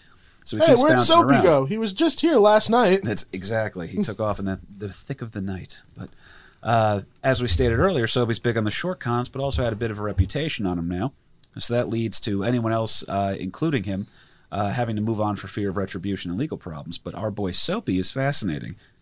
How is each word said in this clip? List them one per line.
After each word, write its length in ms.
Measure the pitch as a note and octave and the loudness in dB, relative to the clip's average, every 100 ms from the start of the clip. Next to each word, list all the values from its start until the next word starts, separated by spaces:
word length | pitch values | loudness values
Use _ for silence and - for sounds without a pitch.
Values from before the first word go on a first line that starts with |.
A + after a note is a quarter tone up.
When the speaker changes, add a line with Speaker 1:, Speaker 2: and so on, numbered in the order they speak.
| - - - _ | -20 -20 -20 _
Speaker 1:
So 140 | - - | -8 2
he 40 | |
Speaker 2:
Hey, 60 | D#4+ | 6
Speaker 1:
keeps 120 | A#3+ | 8
Speaker 2:
where'd 140 | D4 - | 8 6
Speaker 1:
bouncing 160 | - E4 | 6 6
Speaker 2:
Soapy 180 | C4 - | 6 6
Speaker 1:
around. 80 | |
Speaker 2:
go? 220 | F3 C#3+ C3+ | 6 4 2
He 120 | A3 | -2
was 160 | A3 | -2
just 280 | F#3+ D#4+ - | 0 0 2
here 160 | E4+ C4+ | 2 6
last 320 | G#3 G#3+ G#3+ | 6 6 4
night. 320 | A#3 G#3 G3 | 4 6 4
Speaker 1:
That's 220 | A#2 G#2 - | 2 -2 -2
exactly. 540 | F#2+ F#2+ A2+ G#2+ F2+ E2+ | -6 -4 -2 -2 -6 -6
He 100 | G3 | -4
took 180 | F#3+ G#2 | -4 -2
off 200 | G#2+ G2+ | -2 -2
in 60 | G2 | -4
the, 140 | F#2 - G2+ | -4 -8 -12
the 100 | G2+ | -10
thick 320 | - - C#3 | -10 -12 -10
of 120 | A#2 | -8
the 80 | G#2 | -8
night. 380 | G2 F#2+ - - - - | -6 -8 -10 -14 -16 -16
But, 120 | F2 - - - - _ | -16 -16 -20 -20 -20 _
uh, 380 | - A#2 G#2+ G2+ - _ | 0 2 2 0 -4 _
as 180 | C3+ B2+ | 0 0
we 60 | A#2+ | 2
stated 300 | E2+ B2 A#2 | 2 2 2
earlier, 280 | F#3 D3 A2+ | 2 2 0
Soapy's 320 | B2+ A#2 A2+ | 2 0 0
big 160 | A#2+ A2+ | -2 0
on 60 | |
the 80 | G#2 | 0
short 280 | - F3 F3+ | -2 -4 -4
cons, 260 | A#2+ A#2+ B2 | -4 -2 -4
but 120 | B2+ | -6
also 200 | C#3 C3+ | -4 -2
had 100 | A#2+ | -2
a 20 | G#2+ | -2
bit 160 | A#2 | -4
of 80 | G#2 | -4
a 40 | |
reputation 640 | G#2 G2 F#2+ C#3+ D#3+ - G2 | -2 0 0 -2 -4 -2 -2
on 140 | F2 | -2
him 80 | E2+ | -4
now. 240 | F2+ B2 - _ _ - - | -2 -4 -6 _ _ -20 -8
So 140 | - | -2
that 160 | A#2+ F#2 | -2 -2
leads 300 | A#2 A2+ - | -2 -2 -2
to 220 | - G2 G2+ | -2 -2 0
anyone 260 | B2 A2+ | 0 0
else, 320 | A2+ A2+ - - | 0 0 -2 -2
uh, 260 | G2 G2 G2 | -2 -2 -4
including 460 | F#2+ - D#3+ C#3 | -8 -4 -2 -2
him, 240 | G2 F#2+ A2 - _ _ _ | -2 -6 -8 -14 _ _ _
uh, 200 | G2 G2+ | -4 -2
having 240 | B2 A#2 G#2+ | -2 -2 -2
to 60 | |
move 180 | G#2+ G#2+ | -2 -2
on 160 | G#2 G2+ | -2 -4
for 120 | - | -6
fear 200 | - G2+ | -6 -4
of 60 | F#2 | -2
retribution 540 | F#2+ F#2+ F#2+ G2 F2 | -4 -6 -4 -4 -4
and 80 | F2+ | -4
legal 180 | D#3 - | -6 -6
problems. 400 | F2 D#2 - - | -10 -12 -10 -10
But 160 | F2+ E2 | -10 -8
our 140 | G#2+ | -6
boy 200 | G2+ G2 | -4 -4
Soapy 480 | - - G#3 - F#2 | -2 -2 -2 -2 -2
is 120 | F2+ | -2
fascinating. 640 | C3+ C3+ C#3+ G#2 D2 A1+ - _ _ | -2 -2 0 -2 -6 -8 -14 _ _